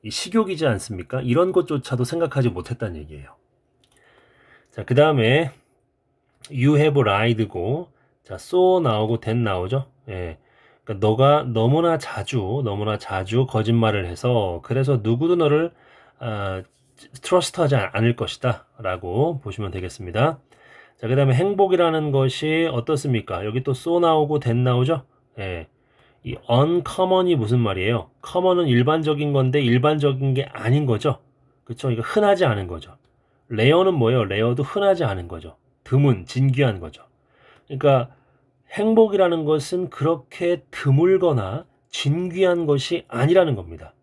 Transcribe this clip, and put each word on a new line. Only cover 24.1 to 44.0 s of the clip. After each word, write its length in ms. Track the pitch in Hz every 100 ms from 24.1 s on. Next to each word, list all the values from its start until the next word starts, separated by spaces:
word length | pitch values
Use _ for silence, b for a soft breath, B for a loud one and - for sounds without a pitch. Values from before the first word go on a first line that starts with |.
| 160 147 151
that 180 | 123 117
나오죠. 460 | 127 123 127 160 - _ _ -
예, 300 | 98 87 80 _ b b b b
이 120 | - 120 -
uncommon이 840 | 120 151 175 - - 185 185 180
무슨 240 | 160 107 123
말이에요? 520 | 113 92 95 117 - _
common은 440 | - 180 185 180 165
일반적인 640 | 120 123 160 156 147 147
건데 280 | 139 131 143
일반적인 720 | 127 123 147 151 143 131 135
게 100 | 131 135
아닌 340 | - 110 139 143
거죠. 320 | 110 151 131 _ _ _ _
그쵸? 260 | _ 117 139
이거 120 | 117
흔하지 420 | 110 - 208 196
않은 240 | 170 104 90
거죠. 280 | 85 - - _ _ _ _ _
레어는 460 | 110 120 165 190
뭐예요? 300 | 170 113 123
레어도 380 | 101 98 117 123
흔하지 420 | 139 208 202 180
않은 240 | 139 95 85
거죠. 280 | 85 80 - _ _
드문, 400 | - 131 143 110 87
진귀한 520 | 123 135 131 135 98
거죠. 240 | 82 - _ _ b b b b b
그러니까 440 | 135 143 135 123 b b b b _ _
행복이라는 720 | - 214 220 220 196 180 170
것은 460 | 151 156 - 180 180
그렇게 720 | - 143 165 - - 175 175 _
드물거나 960 | - 143 135 175 190 180 135 95 110 175 _ _
진귀한 760 | - 139 156 180 170 185 175 160
것이 380 | 139 - 175 -
아니라는 480 | 123 139 180 170 113
겁니다. 380 | 85 82 - _